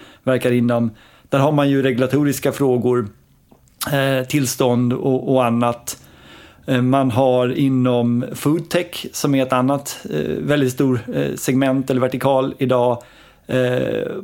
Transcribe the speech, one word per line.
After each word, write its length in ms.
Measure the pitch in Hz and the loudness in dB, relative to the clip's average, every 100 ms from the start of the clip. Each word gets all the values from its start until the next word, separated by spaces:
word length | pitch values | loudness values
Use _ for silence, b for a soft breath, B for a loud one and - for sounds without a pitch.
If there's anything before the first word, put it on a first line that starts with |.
| B B | B B
verkar 280 | - 127 127 | -2 0 2
inom. 400 | 123 120 120 117 110 B B B | 2 2 0 -2 -4 B B B
Där 100 | 139 | 2
har 120 | 139 | 2
man 180 | 147 143 | 4 2
ju 120 | 139 | 2
regulatoriska 680 | 131 117 127 135 147 131 139 | 2 0 0 2 0 0 -2
frågor, 560 | 135 139 123 117 123 104 - _ _ _ _ _ - - | 0 0 2 2 0 -2 -10 _ _ _ _ _ -12 -4
eh, 340 | 143 135 131 127 | 0 0 0 0
tillstånd 680 | 147 127 - 131 120 123 | -2 -2 0 2 2 2
och, 400 | 127 135 131 - | 0 0 0 2
och 120 | 131 120 | 2 2
annat. 580 | 117 120 117 - - B B B B B B - | 2 0 -2 -8 -14 B B B B B B -4
Eh, 120 | 127 | 0
man 300 | 127 135 135 | 2 2 2
har 420 | 113 135 123 123 | 2 2 2 2
inom 720 | 123 139 131 127 123 120 120 127 | 0 0 2 2 2 2 0 -2
foodtech, 760 | - 143 165 160 175 175 - 131 | -4 -2 -2 -2 -4 -4 -8 -12
som 240 | - 147 135 | -4 0 0
är 80 | |
ett 100 | 131 | 2
annat, 440 | 127 127 139 - - - | 2 0 -2 -4 -12 -8
eh, 220 | 151 - - | -6 -4 -4
väldigt 360 | 151 147 131 | -2 0 0
stor, 260 | 127 139 127 - | 0 0 0 -2
eh, 220 | 147 143 - | -4 -4 -4
segment 540 | - 131 135 135 131 | -2 0 2 0 0
eller 120 | 127 | 0
vertikal 540 | 127 127 135 135 131 - | -2 0 0 0 0 -2
idag, 460 | 131 127 123 120 B B B B B | 0 2 2 -2 B B B B B
eh, 640 | 127 123 127 131 - - - | -2 0 -2 -2 -4 -4 -8